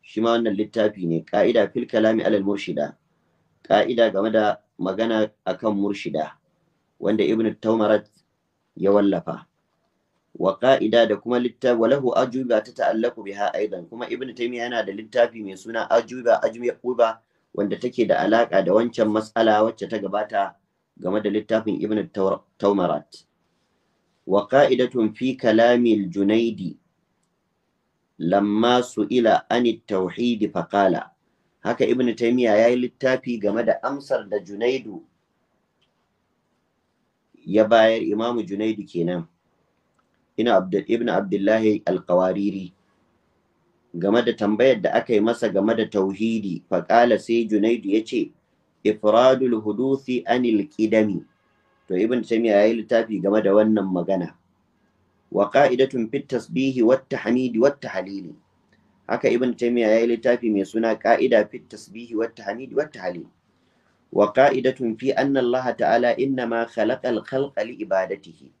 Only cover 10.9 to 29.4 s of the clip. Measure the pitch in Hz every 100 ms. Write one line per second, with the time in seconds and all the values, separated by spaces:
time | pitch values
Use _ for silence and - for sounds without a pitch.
10.9 | 117 113 104 117 123 120 - 127 117 117
11.9 | 139 123 - 127 123 123 110 - - 90
12.9 | 110 117 113 98 101 101 - 104 92 82
13.9 | 117 120 120 131 113 120 123 120 117 98
14.9 | 101 110 123 120 113 98 95 107 113 98
15.9 | 117 - 127 117 110 - 117 120 - 123
16.9 | 120 113 113 _ _ _ - 101 92 123
17.9 | 123 107 87 95 113 120 98 90 104 117
18.9 | - 107 107 107 117 113 107 110 107 92
19.9 | 110 98 101 107 104 98 _ _ _ _
20.9 | _ 90 104 101 104 - 110 104 95 104
21.9 | 107 87 - 95 - _ _ 101 101 87
22.9 | 76 - - _ _ _ _ _ _ _
23.9 | _ _ _ - 98 - 131 135 123 123
24.9 | 123 110 107 127 127 123 110 117 123 120
25.9 | 107 95 92 98 113 117 101 92 - _
26.9 | _ _ _ _ _ _ _ _ _ _
27.9 | _ _ _ 80 98 104 107 117 123 120
28.9 | - 101 123 113 82